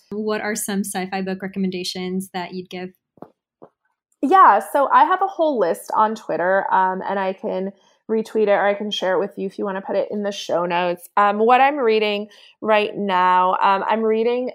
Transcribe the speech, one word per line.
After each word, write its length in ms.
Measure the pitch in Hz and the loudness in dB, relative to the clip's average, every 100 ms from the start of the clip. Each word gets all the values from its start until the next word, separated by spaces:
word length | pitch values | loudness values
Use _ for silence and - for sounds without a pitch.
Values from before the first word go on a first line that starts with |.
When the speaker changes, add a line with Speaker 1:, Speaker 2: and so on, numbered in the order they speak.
| - | -12
Speaker 1:
What 320 | 208 214 214 | -6 -4 -4
are 140 | 208 220 | -4 -6
some 280 | - 196 | -4 -4
sci-fi 380 | 196 190 190 190 | -4 -6 -6 -6
book 220 | 190 190 | -6 -6
recommendations 880 | 190 196 190 185 180 185 180 185 190 | -8 -4 -4 -4 -6 -6 -6 -6 -6
that 200 | 180 175 | -8 -8
you'd 180 | 185 180 | -10 -12
give? 180 | 180 185 - _ _ - _ _ _ - _ _ _ _ _ | -12 -12 -16 _ _ -20 _ _ _ -20 _ _ _ _ _
Speaker 2:
Yeah, 360 | 277 381 302 202 | 2 6 6 6
so 300 | - 294 269 | 2 0 4
I 140 | 247 294 | 4 4
have 160 | 370 | 2
a 60 | 381 | -2
whole 320 | - 311 240 | 0 0 2
list 320 | 170 - - - | 0 -2 -2 0
on 200 | 214 220 | 0 0
Twitter, 500 | - 160 180 196 - | -6 -2 2 0 2
um, 280 | 190 185 185 - | 2 2 -2 -4
and 120 | 196 | -4
I 140 | 190 | -4
can 380 | 190 214 185 190 - _ _ - | -4 -6 -6 -6 -10 _ _ -4
retweet 340 | 220 220 220 | -4 -2 0
it 60 | 202 | 2
or 160 | 185 202 | 4 2
I 80 | |
can 160 | 202 208 | 0 -4
share 240 | - 185 | -4 0
it 60 | 185 | 0
with 180 | 196 196 | -2 -4
you 80 | 190 | -8
if 140 | - | -6
you 60 | 208 | -6
wanna 160 | 190 | -6
put 140 | - 202 | -4 -4
it 120 | - | -4
in 120 | 208 | -4
the 80 | 202 | -6
show 340 | 202 - 165 180 | -6 -4 -2 0
notes. 420 | 175 180 175 - 202 | 0 -2 -4 -4 0
Um, 220 | 202 208 | 2 2
what 220 | 226 254 | 4 6
I'm 160 | 277 294 | 4 2
reading 520 | 226 220 214 202 214 - - _ | 0 2 0 -2 -8 -16 -20 _
right 340 | 214 214 208 - | 0 2 0 -4
now, 600 | 202 180 180 180 185 190 | -2 2 4 4 2 2
um, 220 | 202 196 - | 2 2 0
I'm 140 | 220 | 0
reading 500 | 220 220 233 247 254 | 0 0 0 -2 -4